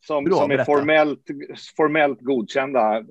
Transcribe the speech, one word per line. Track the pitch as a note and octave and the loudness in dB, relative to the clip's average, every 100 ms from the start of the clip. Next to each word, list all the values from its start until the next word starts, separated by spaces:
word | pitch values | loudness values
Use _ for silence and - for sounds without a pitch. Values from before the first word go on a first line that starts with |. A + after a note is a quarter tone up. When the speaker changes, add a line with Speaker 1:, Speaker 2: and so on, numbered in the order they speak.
| - | -6
Speaker 1:
Som, | D3+ | -4
Speaker 2:
Hur | D3 | 0
då? | F3+ | 2
Speaker 1:
som | C#3+ | 2
är | C3+ | 2
Speaker 2:
Berätta. | B2+ | 2
Speaker 1:
formellt, | D3 C#3+ D#3 D3+ C3+ - C#3+ - C#3 - - | 2 4 2 2 -2 -10 -14 -14 -16 -12 -2
formellt | D3+ D#3 D3 A#2+ | 0 2 0 0
godkända | B2 C3 G#2+ C#3 C3+ C3 G#2+ A2 A2+ | -2 -2 -2 -4 -2 0 0 0 -4